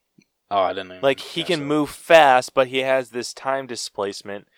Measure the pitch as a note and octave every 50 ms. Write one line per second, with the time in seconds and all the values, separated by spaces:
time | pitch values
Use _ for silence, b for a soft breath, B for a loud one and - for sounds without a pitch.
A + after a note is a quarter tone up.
0 | _ _ _ _ _ _ _ _ _ - - G2 F#2+ F2+ F#2 F#2+ F#2 F2+ F#2 F#2
1 | A2+ C#3 C3+ - - - - E3+ E3 F#3 F3 D3+ C#3 C#3+ D3+ D3+ D3 C3+ - -
2 | - - E3+ D#3+ D3+ C#3 B2+ B2+ - - - C#3+ C3 B2 C3 C3 C3 C3 C3 C3
3 | B2+ A2+ A2+ A#2+ A2 - - - - C3+ C3+ C3+ C3+ B2 A#2+ G#2+ - - _ -
4 | G2+ G2+ G2 - - G2+ G2+ G#2 - _ _